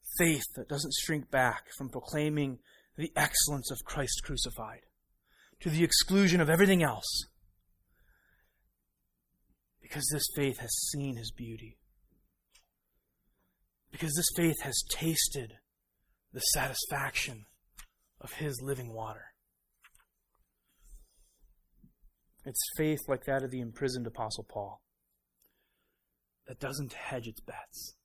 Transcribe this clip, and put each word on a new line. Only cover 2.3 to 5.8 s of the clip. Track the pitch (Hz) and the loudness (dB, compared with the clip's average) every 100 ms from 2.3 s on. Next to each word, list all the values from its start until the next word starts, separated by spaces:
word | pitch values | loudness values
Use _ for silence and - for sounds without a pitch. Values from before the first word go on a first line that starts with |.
| 151 139 123 _ - _ - | 2 0 -2 _ -20 _ -6
the | 160 - | -2 2
excellence | - - - 143 - | 2 4 2 0 -4
of | - - | -8 -6
Christ | 156 135 - | -4 -2 -2
crucified | - 135 123 - 110 - _ _ _ _ _ _ _ _ | -4 -4 -4 -4 -10 -12 _ _ _ _ _ _ _ _
to | 175 | -2
the | 156 | 4